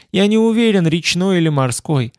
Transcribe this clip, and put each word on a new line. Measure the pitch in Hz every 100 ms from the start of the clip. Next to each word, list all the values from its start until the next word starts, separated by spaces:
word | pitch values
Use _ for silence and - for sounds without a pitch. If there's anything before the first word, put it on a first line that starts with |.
| _
Я | 185 202
не | 220
уверен, | 226 220 226 202 165
речной | 170 - 175 190 180
или | 160
морской. | 143 127 120 - 147 113